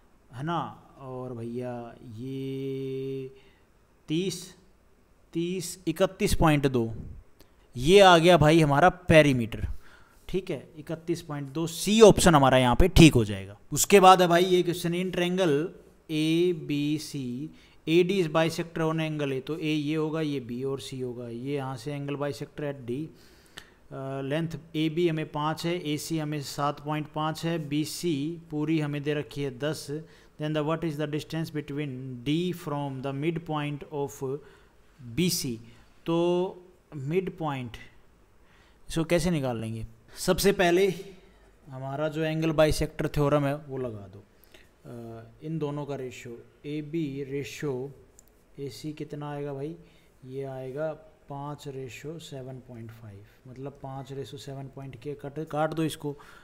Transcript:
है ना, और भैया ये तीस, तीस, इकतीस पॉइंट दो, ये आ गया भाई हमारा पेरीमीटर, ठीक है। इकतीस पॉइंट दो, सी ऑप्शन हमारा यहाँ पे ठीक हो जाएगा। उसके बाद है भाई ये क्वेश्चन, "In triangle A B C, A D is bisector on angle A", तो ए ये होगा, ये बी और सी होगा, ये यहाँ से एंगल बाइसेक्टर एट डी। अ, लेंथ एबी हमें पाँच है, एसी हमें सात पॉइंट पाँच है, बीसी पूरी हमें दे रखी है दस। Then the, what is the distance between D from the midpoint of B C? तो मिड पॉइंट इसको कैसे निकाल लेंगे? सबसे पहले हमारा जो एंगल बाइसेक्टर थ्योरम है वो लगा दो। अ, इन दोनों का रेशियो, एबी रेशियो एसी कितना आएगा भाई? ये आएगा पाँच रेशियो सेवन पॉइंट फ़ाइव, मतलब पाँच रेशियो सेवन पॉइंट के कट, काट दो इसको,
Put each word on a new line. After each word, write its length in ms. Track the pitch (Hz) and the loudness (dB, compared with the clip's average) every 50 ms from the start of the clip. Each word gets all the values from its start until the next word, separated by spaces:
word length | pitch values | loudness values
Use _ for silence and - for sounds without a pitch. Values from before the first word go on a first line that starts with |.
| _ _ _ _ _ - 127 | _ _ _ _ _ -18 -12
है 100 | 117 139 | -8 -6
ना, 400 | 165 175 160 131 110 110 110 - - - - | -4 -4 -4 -4 -6 -10 -16 -20 -20 -20 -18
और 340 | 135 131 127 127 127 127 127 | -14 -12 -12 -10 -10 -10 -10
भैया 600 | 113 113 117 117 120 123 123 120 120 117 117 - - - 131 107 110 | -10 -10 -8 -8 -8 -8 -8 -10 -10 -12 -14 -16 -18 -18 -18 -14 -12
ये 1160 | 127 131 135 135 135 135 135 135 135 135 135 135 135 131 131 131 135 135 135 135 131 131 - - - - _ _ _ _ _ _ _ _ _ _ _ - | -12 -10 -8 -8 -8 -8 -8 -8 -8 -8 -8 -8 -8 -8 -8 -8 -8 -8 -8 -8 -10 -12 -14 -20 -20 -20 _ _ _ _ _ _ _ _ _ _ _ -2
तीस, 480 | 156 165 190 185 160 - - - - - - _ _ _ _ _ _ _ _ _ _ _ _ _ - | -2 0 0 -2 -4 -8 -12 -16 -20 -20 -20 _ _ _ _ _ _ _ _ _ _ _ _ _ -6
तीस, 500 | 165 170 175 185 190 165 - - - - 165 | -4 -4 -2 -4 -4 -6 -8 -10 -8 -6 -4
इकतीस 460 | 156 - 190 185 - - 214 185 - | 0 0 0 0 0 0 0 2 2
पॉइंट 340 | - 170 160 151 143 135 139 | 4 4 4 4 4 2 2
दो, 260 | 127 123 113 113 110 - - - - - - - - - - _ _ _ _ _ - 120 | 2 0 -2 -2 -6 -10 -12 -14 -16 -18 -20 -20 -20 -20 -20 _ _ _ _ _ -8 -2
ये 220 | 123 151 190 202 | 4 6 8 10
आ 180 | 196 185 175 165 | 10 10 10 10
गया 200 | 156 180 180 156 | 8 8 8 8
भाई 240 | 151 151 160 170 | 8 8 6 6
हमारा 280 | 160 143 139 143 175 185 | 6 6 4 6 6 4
पेरीमीटर, 800 | 180 - - - 170 156 147 147 135 123 113 107 - 104 - - - - - - - - - _ _ _ _ - | 4 2 2 6 8 8 8 8 6 2 0 -4 -6 -6 -6 -6 -6 -8 -10 -14 -20 -20 -20 _ _ _ _ -6
ठीक 220 | - 190 190 - | -4 -4 -4 -4
है। 180 | 160 123 117 - - 156 | -8 -10 -10 -14 -18 -16
इकतीस 440 | 143 - 160 165 - - 165 170 | -10 -10 -10 -8 -6 -6 -6 -6
पॉइंट 300 | - - 147 143 143 135 | -6 -8 -8 -8 -8 -8
दो, 160 | 135 156 165 165 | -6 -6 -6 -6
सी 340 | - - - 185 214 226 | -6 -4 0 4 8 12
ऑप्शन 340 | 220 196 - - - 185 165 | 12 12 12 10 8 8 8
हमारा 220 | 143 135 131 127 131 | 8 8 8 8 6
यहाँ 180 | 127 123 120 | 6 6 6
पे 120 | - 185 190 | 6 6 8
ठीक 260 | - - 170 147 123 | 10 12 12 12 10
हो 120 | 123 110 | 8 2
जाएगा। 320 | 101 101 95 98 98 101 - - - 131 | 0 -4 -8 -10 -14 -16 -18 -14 -6 -2
उसके 260 | 135 - - 202 196 | -2 2 6 8 10
बाद 220 | 180 185 185 180 | 12 12 10 10
है 60 | 185 170 | 8 6
भाई 160 | 170 170 185 | 6 4 4
ये 200 | 185 180 180 170 | 6 4 4 2
क्वेश्चन, 300 | 170 165 - - 170 170 | 2 -2 -2 -2 -4 -2
"In 220 | 175 185 185 175 | -2 -4 -4 -2
triangle 500 | 180 175 175 180 185 190 160 139 143 160 190 - - - - - _ _ - | -2 -2 0 0 2 2 4 4 2 0 -2 -6 -12 -20 -20 -20 _ _ -6
A 420 | 160 151 156 160 160 165 175 180 175 156 147 143 | -4 -2 0 2 2 2 2 2 0 -2 -4 -4
B 260 | 147 143 147 147 156 147 | -4 -2 -2 -2 -2 -4
C, 500 | - - - 143 131 123 120 127 151 156 - - - - - - - 156 | -4 -8 -10 -8 -8 -8 -8 -8 -10 -12 -14 -18 -20 -20 -20 -10 -2 2
A 140 | 160 175 185 | 4 4 4
D 180 | 175 202 196 | 4 2 0
is 100 | 175 151 151 | 0 2 2
bisector 580 | 160 160 165 165 - 170 170 - 170 160 156 | 2 2 2 0 -4 -8 -6 -4 -2 -2 0
on 180 | 160 165 156 156 | 0 -2 -2 -4
angle 300 | 156 151 143 139 131 131 | -4 -4 -4 -4 -4 -4
A", 60 | 127 | -6
तो 120 | - 151 165 | -6 -8 -4
ए 160 | - 151 156 | -4 -2 -2
ये 220 | 151 143 143 156 | -2 -2 -2 -2
होगा, 260 | 156 156 160 151 160 | -2 -2 -2 -2 -4
ये 180 | 160 147 143 135 | -4 -4 -4 -6
बी 240 | 120 113 120 123 131 | -6 -8 -8 -6 -6
और 160 | 135 135 135 | -6 -6 -6
सी 200 | - - 139 131 | -8 -10 -10 -8
होगा, 280 | 127 123 120 123 123 120 | -8 -8 -8 -10 -12 -12
ये 280 | 117 117 123 139 143 | -10 -10 -8 -6 -6
यहाँ 220 | 143 131 131 135 120 | -6 -6 -8 -10 -10
से 160 | 113 147 147 | -10 -8 -8
एंगल 220 | 143 143 143 143 | -8 -6 -6 -6
बाइसेक्टर 480 | 135 143 143 139 - 147 - - - 147 | -4 -4 -6 -6 -8 -10 -12 -10 -8 -8
एट 220 | 143 139 131 120 | -8 -8 -8 -8
डी। 240 | 113 120 139 160 - - - - - - - - - - - - - - _ _ - | -8 -6 -6 -8 -10 -12 -18 -20 -20 -20 -20 -20 -20 -20 -20 -20 -20 -20 _ _ -16
अ, 300 | 139 139 135 135 135 139 | -14 -12 -10 -8 -8 -8
लेंथ 280 | 135 135 143 160 165 160 165 165 - - - | -6 -4 -4 -4 -4 -4 -8 -10 -12 -8 -4
एबी 320 | 156 156 160 151 170 175 170 | -2 -2 -2 0 0 0 0
हमें 240 | 160 156 156 147 | 0 -2 -6 -6
पाँच 340 | - 147 147 156 160 156 - | -6 -4 -4 -4 -4 -4 -4
है, 140 | 170 175 180 151 147 151 | -4 -4 -4 -4 -4 -6
एसी 240 | 147 151 - 165 160 | -6 -6 -4 -4 -4
हमें 240 | 151 151 151 151 | -4 -4 -6 -6
सात 380 | 139 - - - 143 147 143 147 | -8 -8 -6 -4 -2 -2 -4 -4
पॉइंट 280 | 143 147 151 151 147 139 - | -6 -6 -4 -4 -6 -6 -6
पाँच 300 | 151 156 156 160 - - | -4 -4 -4 -4 -4 -4
है, 240 | 165 170 170 156 139 | -4 -4 -4 -4 -4
बीसी 720 | 143 151 151 147 - - - 175 156 135 143 160 170 165 165 - | -2 -2 -2 -4 -6 -6 -4 -2 -2 -2 -2 -4 -8 -10 -12 -8
पूरी 280 | 151 151 151 151 160 156 | -6 -4 -2 0 0 0
हमें 240 | 151 147 147 147 139 | 0 -2 -4 -4 -4
दे 100 | 151 147 | -2 -2
रखी 280 | 151 147 147 - 139 | -4 -4 -6 -8 -6
है 180 | 143 139 127 120 | -6 -6 -6 -4
दस। 320 | 139 156 170 - - - 143 156 160 - - - - - _ - | -4 -4 -4 -6 -8 -10 -10 -10 -10 -14 -20 -20 -20 -20 _ -8
Then 160 | 151 151 156 151 | -4 -2 -2 0
the, 120 | 147 151 | 0 0
what 220 | 165 160 165 165 | -2 -2 -2 -4
is 80 | 143 143 | -4 -4
the 160 | 156 147 147 | -4 -4 -4
distance 400 | 151 147 - 160 160 160 160 - | -6 -6 -6 -6 -6 -6 -6 -6
between 640 | 147 143 - 139 139 151 139 127 127 131 131 127 120 120 143 | -8 -8 -6 -6 -6 -6 -6 -8 -10 -10 -12 -12 -8 -4 -2
D 260 | 151 165 180 180 170 | 0 0 0 -2 -4
from 480 | 175 - 151 147 143 143 139 135 131 | -6 -6 -6 -6 -6 -6 -6 -8 -8
the 120 | 131 139 139 139 147 | -8 -6 -6 -4 -4
midpoint 600 | 170 165 160 165 - 156 151 147 147 147 139 - - 156 | -4 -4 -4 -6 -6 -6 -4 -4 -6 -6 -8 -10 -10 -6
of 440 | 143 143 135 - - 139 131 135 147 - - - - - _ _ _ - _ _ - 127 120 113 139 | -6 -6 -6 -6 -8 -8 -8 -8 -8 -10 -14 -20 -20 -20 _ _ _ -20 _ _ -20 -18 -8 -2 0
B 260 | 180 180 - - - | 0 0 0 -2 -4
C? 100 | 135 117 110 - - - - - _ _ - - | -6 -8 -8 -12 -18 -20 -20 -20 _ _ -12 -6
तो 120 | - 165 170 170 175 175 180 185 196 - - - - - _ _ - - | -2 0 2 2 2 2 0 -2 -4 -6 -10 -20 -20 -20 _ _ -16 -12
मिड 420 | 151 131 143 160 190 185 - - - | -10 -6 -2 -2 -2 -2 -2 -6 -6
पॉइंट 340 | 165 151 139 131 123 113 113 - - - - - - - _ _ _ _ _ _ _ _ _ _ - _ _ _ - - | -6 -6 -4 -6 -8 -10 -12 -16 -20 -20 -20 -20 -20 -20 _ _ _ _ _ _ _ _ _ _ -20 _ _ _ -14 -8
इसको 140 | - 165 160 | -4 -4 -2
कैसे 280 | 165 170 170 147 180 | 0 0 0 0 0
निकाल 260 | 175 147 131 127 120 113 | -2 -2 -2 -4 -4 -6
लेंगे? 280 | 113 113 113 113 113 - - - _ - - - | -6 -8 -10 -10 -10 -12 -14 -18 _ -20 -14 -6
सबसे 340 | - 185 185 - - 196 | 0 0 0 2 2 2
पहले 360 | 196 208 185 170 175 180 196 190 170 - - - - - - - - _ _ _ _ _ - 147 | 2 4 2 4 4 4 2 2 0 -4 -8 -16 -20 -20 -20 -20 -20 _ _ _ _ _ -20 -18
हमारा 380 | 135 131 135 135 139 139 151 156 | -14 -12 -10 -8 -6 -4 -4 -4
जो 160 | 147 156 160 | -2 -2 -2
एंगल 280 | 156 156 160 160 160 | -2 -2 0 0 0
बाइसेक्टर 560 | 156 147 156 156 - - 151 147 - - 160 151 | 4 4 4 4 4 2 -2 -4 -4 -4 -4 -2
थ्योरम 380 | - 151 147 139 147 147 143 | 0 2 2 4 4 2 2
है 100 | 139 143 | 0 -2
वो 220 | 151 156 143 135 131 | -4 -8 -10 -8 -8
लगा 300 | 127 120 110 104 98 95 95 | -6 -8 -8 -12 -16 -18 -20
दो। 100 | 101 98 _ _ _ _ - - - - _ _ _ - | -20 -20 _ _ _ _ -20 -20 -20 -20 _ _ _ -20
अ, 380 | 143 123 120 117 113 113 113 113 113 113 - 151 | -18 -16 -16 -14 -14 -16 -16 -18 -20 -20 -14 -10
इन 160 | 156 165 160 | -8 -6 -6
दोनों 260 | 147 143 143 147 143 | -4 -6 -6 -6 -8
का 100 | 131 143 | -8 -8
रेशियो, 420 | 131 127 127 113 - - 123 117 120 - - _ _ - | -8 -8 -10 -12 -14 -16 -16 -16 -16 -18 -20 _ _ -12
एबी 580 | 147 147 156 151 147 156 170 160 139 135 139 143 | -10 -8 -8 -8 -6 -4 -4 -4 -4 -6 -8 -8
रेशियो 680 | 127 139 143 135 - - - 156 147 131 123 131 143 139 - - - _ _ - _ _ _ _ _ - - | -6 -6 -8 -8 -8 -10 -8 -6 -6 -4 -6 -8 -10 -12 -18 -20 -20 _ _ -20 _ _ _ _ _ -16 -12
एसी 340 | 139 135 110 - - 156 147 | -12 -12 -12 -12 -12 -12 -10
कितना 380 | - 147 151 156 147 147 147 | -10 -10 -10 -10 -10 -10 -10
आएगा 220 | 147 143 143 147 139 | -8 -8 -8 -8 -8
भाई? 220 | 135 139 156 170 165 - - _ - _ _ _ _ - | -8 -8 -10 -10 -12 -18 -20 _ -20 _ _ _ _ -18
ये 180 | 127 131 135 139 | -14 -10 -10 -10
आएगा 500 | 135 131 131 131 131 127 147 156 160 151 - - - - _ _ - | -10 -10 -10 -10 -10 -8 -6 -6 -6 -8 -10 -16 -20 -20 _ _ -14
पाँच 380 | 143 143 143 147 147 139 - 147 | -12 -12 -10 -10 -12 -12 -12 -14
रेशियो 520 | 131 135 131 123 110 - - 147 165 160 | -12 -12 -12 -14 -14 -14 -14 -14 -14 -14
सेवन 340 | 165 - 143 135 127 131 131 | -14 -14 -14 -14 -14 -14 -14
पॉइंट 380 | 127 117 - 123 113 117 113 | -16 -16 -18 -18 -16 -16 -16
फ़ाइव, 340 | 113 113 113 107 101 98 104 - _ _ - 131 | -18 -18 -20 -20 -20 -20 -20 -20 _ _ -20 -20
मतलब 320 | 123 127 135 143 135 - - | -16 -14 -14 -14 -14 -14 -14
पाँच 280 | 135 131 135 135 123 | -14 -12 -12 -12 -12
रेशियो 280 | 139 139 135 135 147 139 | -12 -12 -12 -12 -14 -16
सेवन 240 | - 143 135 135 135 | -14 -14 -12 -12 -12
पॉइंट 320 | 135 - 147 135 135 127 | -14 -14 -16 -16 -16 -16
के 180 | 113 - 147 143 | -14 -12 -12 -12
कट, 340 | 143 - 139 127 151 160 156 | -10 -12 -12 -10 -10 -10 -6
काट 260 | 151 147 156 151 156 | -4 -2 -2 -2 -2
दो 100 | 156 160 | -2 -4
इसको, 340 | 151 - - - 147 143 - - - - - | -4 -4 -6 -8 -10 -10 -10 -14 -20 -20 -20